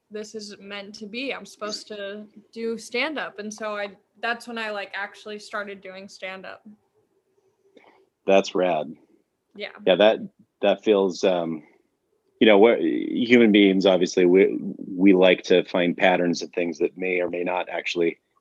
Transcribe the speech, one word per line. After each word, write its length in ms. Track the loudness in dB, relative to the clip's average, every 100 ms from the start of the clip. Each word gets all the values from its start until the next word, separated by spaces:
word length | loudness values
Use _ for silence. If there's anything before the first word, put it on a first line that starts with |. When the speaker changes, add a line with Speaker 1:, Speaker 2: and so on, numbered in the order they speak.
| _
Speaker 1:
This 240 | -14 -14
is 240 | -14 -16 -18
meant 380 | -16 -16 -16 -16
to 120 | -14
be. 260 | -10 -8
I'm 120 | -10 -14
supposed 420 | -12 -10 -10 -12
to 380 | -12 -12 -12 -16 -20 _
do 240 | -10 -8 -8
stand-up." 640 | -8 -6 -6 -6 -10 -10
And 140 | -12
so 220 | -10 -10 -8
I, 220 | -10 -12 _ _
that's 260 | -8 -8 -10
when 100 | -10
I, 120 | -8
like, 240 | -8 -10
actually 460 | -10 -12 -12 -16 -16
started 420 | -12 -12 -10 -14
doing 260 | -18 -18 -20
stand-up. 580 | -16 -14 -14 -16 -20 -20 -20 _ _ _ _ _ _ _ _ _ _ _ _ _ _ 0
Speaker 2:
That's 300 | 2 2 -2
rad. 400 | -2 -2 -6 -12 _ _ _ _ _
Speaker 1:
Yeah. 180 | -18 -18 -6 0
Speaker 2:
Yeah, 100 | 4
that, 240 | 4 2 -4 -18 _ _
that 240 | -2 0 2
feels, 400 | 2 2 0 0
um, 380 | 0 -2 -6 -12 _ _ _ _ _ _ _
you 80 | 6
know, 120 | 8
we're, 180 | 6 4
human 720 | 0 -2 -4 -4 2 6 6
beings, 340 | 6 6 4 4
obviously, 400 | 2 2 2 4
we, 320 | 6 4 2 -8 -10 -12
we 260 | 2 4
like 300 | 6 6 2
to 220 | 2 0 2
find 320 | -2 -2 0
patterns 440 | 0 2 0 -4
of 100 | -6
things 240 | -6 -6 -4
that 200 | -4 -4
may 220 | -4 -4
or 100 | -4
may 140 | -4
not 240 | -4 -4 -6
actually 520 | -8 -6 -2 -2 -4 _ _